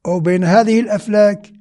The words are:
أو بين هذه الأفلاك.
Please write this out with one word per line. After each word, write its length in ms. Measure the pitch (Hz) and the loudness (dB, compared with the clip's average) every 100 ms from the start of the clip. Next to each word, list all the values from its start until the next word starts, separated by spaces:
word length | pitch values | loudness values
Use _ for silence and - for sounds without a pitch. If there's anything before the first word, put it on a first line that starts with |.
| 160 | -6
أو 140 | 180 | -4
بين 240 | 165 180 | -2 0
هذه 360 | 175 208 220 220 | 2 2 2 0
الأفلاك. 720 | 233 208 226 208 208 202 - - | 0 -6 -2 2 2 0 -10 -20